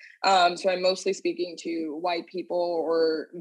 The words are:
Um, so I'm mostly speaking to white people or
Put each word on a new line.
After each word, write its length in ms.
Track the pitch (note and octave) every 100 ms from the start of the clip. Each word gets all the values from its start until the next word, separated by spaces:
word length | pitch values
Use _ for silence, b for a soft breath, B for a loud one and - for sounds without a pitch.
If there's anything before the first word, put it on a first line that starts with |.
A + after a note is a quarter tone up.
| B B
Um, 320 | F#3+ F#3+ F3 F3
so 140 | F#3+
I'm 120 | F3+
mostly 300 | F#3 F#3+ F#3+
speaking 440 | F#3+ F3+ E3+ F3 E3
to 360 | E3 E3 D#3+ D3+
white 300 | F3+ F3 E3
people 300 | F#3 E3 F3
or 720 | F3 E3 D#3 E3 D#3+ D#3 - F3